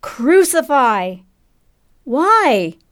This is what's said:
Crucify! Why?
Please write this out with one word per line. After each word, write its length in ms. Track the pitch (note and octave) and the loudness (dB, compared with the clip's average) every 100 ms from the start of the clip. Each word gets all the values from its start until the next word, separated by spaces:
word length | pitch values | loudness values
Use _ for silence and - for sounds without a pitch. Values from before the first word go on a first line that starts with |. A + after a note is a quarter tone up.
Crucify! 1160 | - - A#3+ F#4 F4 E4 - C#4+ B3 G#3 F#3 F3+ _ _ _ _ _ _ _ _ | -18 -6 2 4 4 0 0 0 2 0 -4 -10 _ _ _ _ _ _ _ _
Why? 760 | - B3 F4+ A4 F#4 G#3+ E3+ E3+ _ | -6 -2 2 2 2 0 -2 -10 _